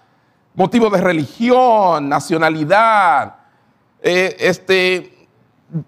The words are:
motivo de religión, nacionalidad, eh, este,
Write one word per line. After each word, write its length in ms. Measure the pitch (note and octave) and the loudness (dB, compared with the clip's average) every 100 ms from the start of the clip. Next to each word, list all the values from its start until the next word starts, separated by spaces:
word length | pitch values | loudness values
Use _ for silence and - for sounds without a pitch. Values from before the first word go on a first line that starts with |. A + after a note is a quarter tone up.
| _ _ _ _ _ - | _ _ _ _ _ -4
motivo 340 | F#3+ A#3 A3 | -2 0 0
de 100 | G3 | 0
religión, 1120 | F3+ E3+ C#3+ - A#3 B3 B3+ A3 F#3+ D#3+ C#3+ | 0 -2 -4 -4 0 2 2 2 0 -2 -2
nacionalidad, 1300 | D3 C#3+ D#3+ D#3+ D#3+ D3+ G3 A3+ G#3+ F#3 D3 G#2+ - _ _ _ _ _ _ | -4 -4 -2 0 -2 0 2 2 2 2 0 -2 -10 _ _ _ _ _ _
eh, 340 | - F3 F#3 - | -2 0 -2 -2
este, 880 | D#3 F#3 - F#3+ F#3 F#3 D#3 _ _ _ _ _ _ D#3+ | -2 -2 -2 0 0 -2 -8 _ _ _ _ _ _ -12